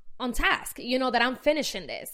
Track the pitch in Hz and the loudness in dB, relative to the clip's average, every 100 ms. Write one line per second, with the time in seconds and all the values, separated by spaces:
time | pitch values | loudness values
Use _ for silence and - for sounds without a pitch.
0 | - - 254 226 359 - - - 240 254 | -12 -6 -4 0 2 2 -4 -8 -2 0
1 | 254 233 240 254 294 302 - 196 196 - | 2 4 2 2 2 2 0 -4 -8 -10
2 | - | -12